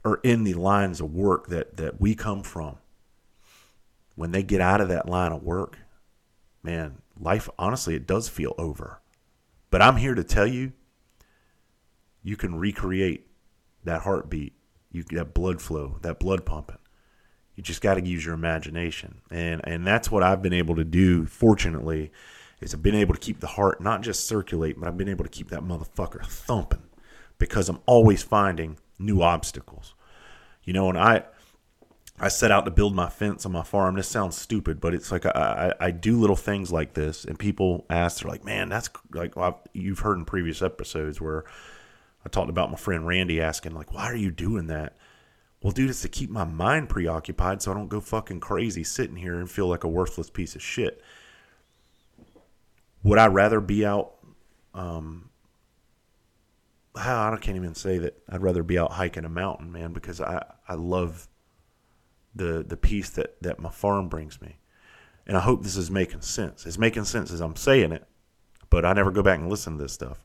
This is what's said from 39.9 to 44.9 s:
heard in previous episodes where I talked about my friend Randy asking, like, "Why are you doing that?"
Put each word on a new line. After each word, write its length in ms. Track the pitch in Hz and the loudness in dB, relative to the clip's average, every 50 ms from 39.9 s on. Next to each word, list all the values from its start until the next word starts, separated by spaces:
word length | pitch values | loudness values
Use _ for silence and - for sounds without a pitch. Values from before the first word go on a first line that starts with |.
| 95 - | -4 -2
heard 180 | - 107 101 | 0 0 0
in 80 | 90 80 | 0 -2
previous 380 | - - 95 85 82 78 - | -4 -2 -2 -2 -2 -2 0
episodes 580 | 92 90 - - - - - 80 78 76 73 - | -2 -2 -2 -4 -10 -8 -6 -6 -4 -4 -6 -6
where 240 | 80 78 78 78 78 - - - - - - - - - _ _ _ _ _ _ - | -6 -6 -6 -6 -8 -10 -16 -20 -20 -20 -20 -20 -20 -20 _ _ _ _ _ _ -10
I 40 | - | -4
talked 220 | - 101 90 - | -2 -2 -2 0
about 200 | 85 90 87 - | 0 -2 -2 -2
my 60 | - | -4
friend 280 | - - 104 92 80 80 | -6 -4 -2 -2 -2 0
Randy 360 | 85 90 92 92 87 82 80 | 0 2 2 2 2 0 0
asking, 340 | 80 80 78 - - 80 80 | 0 0 -2 -4 -8 -10 -12
like, 180 | 78 76 - | -12 -10 -10
"Why 120 | - - 95 | -8 -6 -6
are 100 | 113 120 | -4 -4
you 160 | 117 101 95 | -2 -2 -2
doing 380 | 82 - 85 95 117 101 82 80 | -2 -2 -2 -2 -2 -2 -2 -4
that?" 280 | 80 78 78 - | -6 -6 -8 -8